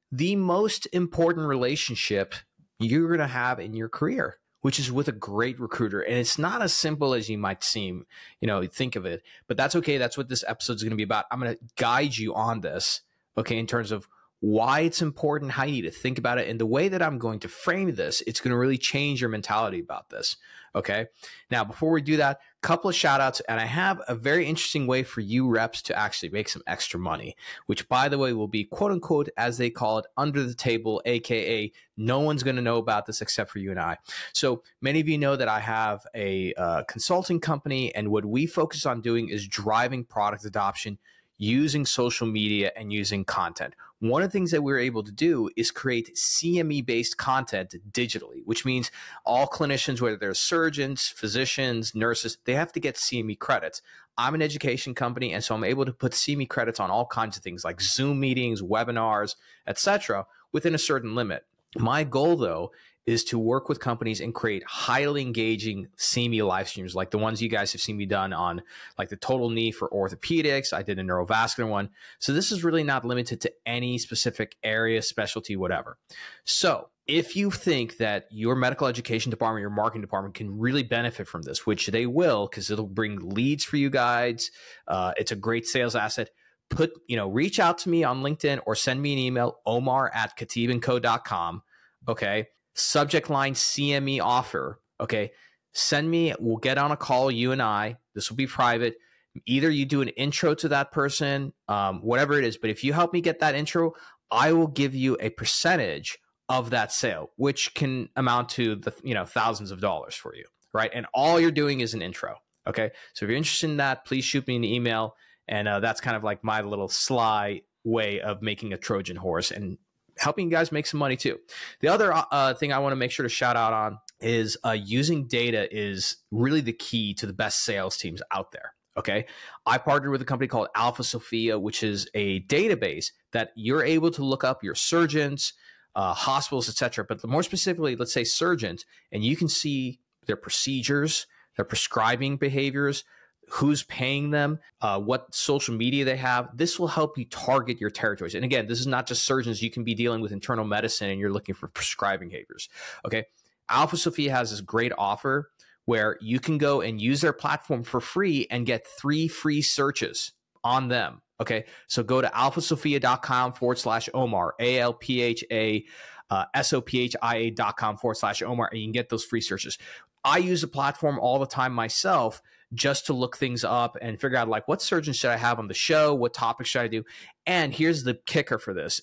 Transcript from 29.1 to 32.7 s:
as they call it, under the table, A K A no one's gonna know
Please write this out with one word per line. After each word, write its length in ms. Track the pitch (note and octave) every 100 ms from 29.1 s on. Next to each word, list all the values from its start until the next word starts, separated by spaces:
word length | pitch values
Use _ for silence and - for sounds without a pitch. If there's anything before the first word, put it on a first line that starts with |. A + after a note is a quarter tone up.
| D3+ C#3+ -
as 220 | A#2+ A#2+
they 120 | B2
call 280 | A#2 A2+ A2
it, 80 | - -
under 280 | D3 C#3+
the 100 | B2
table, 480 | A#2+ B2+ A2+ A2 G#2+
A 140 | - A#2+
K 460 | - A2+ E2+ A2+
A 80 | G#2+ - _ -
no 240 | A2 C3
one's 240 | D3+ D3
gonna 180 | C3 B2+
know 140 | A#2+